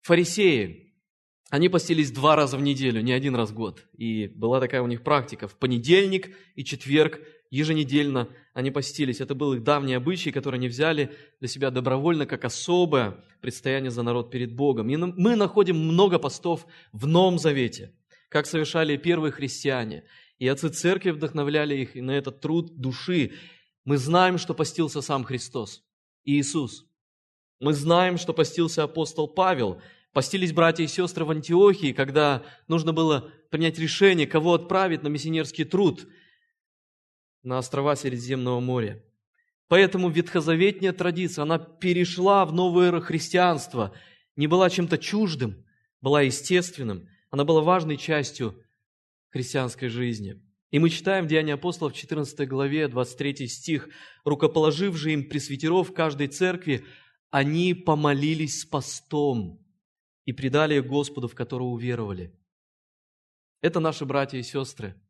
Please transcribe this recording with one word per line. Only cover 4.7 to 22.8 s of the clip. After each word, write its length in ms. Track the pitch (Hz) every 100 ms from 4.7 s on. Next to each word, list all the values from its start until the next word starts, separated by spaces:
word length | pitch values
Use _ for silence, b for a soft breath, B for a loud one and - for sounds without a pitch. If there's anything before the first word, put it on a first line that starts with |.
| 135
у 60 | 123
них 180 | 117
практика. 420 | 143 147 113 113 101
В 100 | _
понедельник 800 | 127 123 117 185 196 190 190 B B
и 100 | -
четверг 560 | 135 143 131 147 151 - B B _
еженедельно 800 | 131 151 156 139 147 143 131 117 B B
они 160 | 123 135
постились. 500 | 139 135 - 139 117
Это 140 | 131
был 180 | 131 143
их 100 | 135
давний 320 | 117 147 135
обычай, 380 | 127 135 185 160
который 240 | 139 139 127
они 120 | 127
взяли 460 | 120 156 151 139 B B B
для 100 | 123
себя 220 | 135 135
добровольно, 560 | 127 127 131 156 165 139
как 180 | 135
особое 800 | 117 - - 180 175 143 107 95 b b
предстояние 500 | 127 - 135 135 131
за 120 | 120
народ 280 | 117 120 120
перед 260 | 131 123 120
Богом. 320 | 143 131 110
И 60 | 151
нам-, 180 | 180 180
мы 200 | 202 233
находим 400 | 196 214 185 160
много 420 | 160 165 196 170
постов 480 | 143 - 170 165 - B B
в 140 | 107 139
Новом 320 | 165 185 175
Завете, 560 | 156 139 120 - 95 _ _ b b
как 180 | 151 147
совершали 500 | 165 151 165 156 143
первые 340 | 170 170 156
христиане. 720 | - 135 - 143 131 110 78 b b b b
И 100 | 127
отцы 200 | 139 160
церкви 420 | - 170 185 185
вдохновляли 680 | 151 151 156 143 151 151 143
их 180 | 123
и 60 | 127
на 100 | 127
этот 300 | 139 139 -
труд 360 | 147 165 165
души. 580 | 165